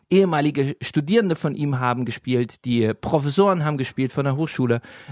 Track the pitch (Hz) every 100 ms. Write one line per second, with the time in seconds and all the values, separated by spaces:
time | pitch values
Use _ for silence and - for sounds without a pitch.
0 | _ 190 190 156 147 143 139 143 - 156
1 | 143 226 196 160 151 139 143 131 127 123
2 | 120 - - 123 120 - 127 120 110 110
3 | - 156 143 139 202 180 151 147 127 -
4 | 131 - 135 135 160 - 123 117 - -
5 | -